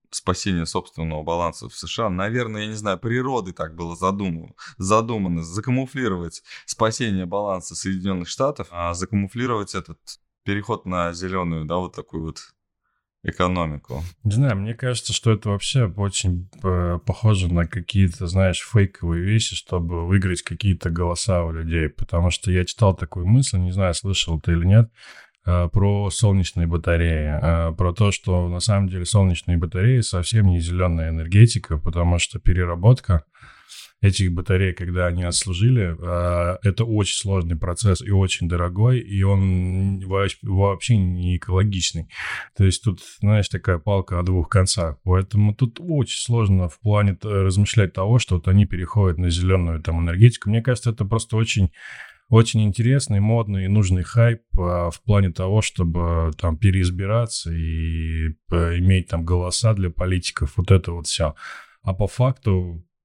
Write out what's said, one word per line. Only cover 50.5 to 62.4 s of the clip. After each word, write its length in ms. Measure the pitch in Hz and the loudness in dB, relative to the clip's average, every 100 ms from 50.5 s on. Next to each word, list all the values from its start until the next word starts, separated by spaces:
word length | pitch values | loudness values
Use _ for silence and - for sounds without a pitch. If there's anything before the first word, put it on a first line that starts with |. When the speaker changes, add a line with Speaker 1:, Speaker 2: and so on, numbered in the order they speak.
| 113 | 0
Speaker 2:
кажется, 300 | 113 120 117 | 0 -2 -2
это 120 | 113 101 | -4 -2
просто 300 | 113 - 110 | -2 -2 -2
очень, 340 | 113 110 92 - - - - _ _ | 0 2 0 -2 -18 -18 -20 _ _
очень 340 | 113 113 113 107 | 6 6 2 0
интересный, 540 | 101 117 135 - 101 | 0 2 2 2 0
модный 460 | 107 117 104 98 95 | 2 2 0 -2 2
и 40 | |
нужный 340 | 104 95 90 | 2 4 2
хайп, 380 | 87 117 117 117 _ - | 2 2 4 2 _ 0
а, 320 | 87 87 87 | 0 0 -2
в 100 | - | -4
плане 300 | - 104 95 | 2 4 2
того, 300 | 80 92 107 | 0 0 0
чтобы, 680 | - - 87 85 85 82 82 76 | 0 0 0 0 0 0 0 -2
там, 180 | 87 80 | -2 2
переизбираться 960 | 101 95 90 90 98 110 117 - 85 | 2 4 0 -2 -2 0 -2 -4 -6
и, 800 | 82 80 80 80 82 80 80 80 - - | -4 -4 -4 -4 -4 -4 -2 -4 -6 -4
э, 260 | 85 85 85 | 0 0 2
иметь 280 | 92 95 82 | 4 2 0
там 180 | 82 82 | -4 0
голоса 480 | 87 90 - 113 | -2 0 0 0
для 160 | 104 92 | 2 -2
политиков, 640 | - 90 92 - - - - | -2 -2 -2 -4 -4 -4 -2
вот 120 | 87 | 4
это 200 | 95 85 | 4 4
вот 160 | 85 80 | -6 -6
все. 260 | - 78 - - - - _ | -2 -2 -4 -14 -18 -20 _
А 100 | - | -6
по 140 | 92 101 | -2 -2
факту, 760 | - 127 131 | 2 0 0